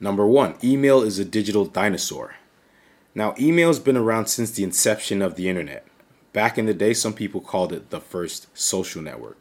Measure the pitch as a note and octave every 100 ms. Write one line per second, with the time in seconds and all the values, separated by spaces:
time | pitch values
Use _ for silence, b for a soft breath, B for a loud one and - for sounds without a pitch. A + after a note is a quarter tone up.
0 | G2+ G2+ G#2 C3+ A#2 - B2 C#3 C#3 C3+
1 | G#2+ G2 F#2 G#2+ G2+ G#2 F#2 F#2 G2+ F2
2 | - C#2+ - - _ _ b b b b
3 | b G#2 G#2+ A2 D3 E3+ E3+ C#3 C#3 C3
4 | A2+ A2+ G#2+ - A2+ G#2+ F#2 - A2+ G#2+
5 | - G2 F#2+ E2 F#2 F2+ D2 - - _
6 | _ _ _ G#2 A2 - A2 F#2 G#2 A2+
7 | A2+ G#2 G2+ F#2+ - F#2+ F2+ E2+ - F2
8 | - F2+ E2 - - - - - - E2+
9 | D2+ A#1+ G#1+ -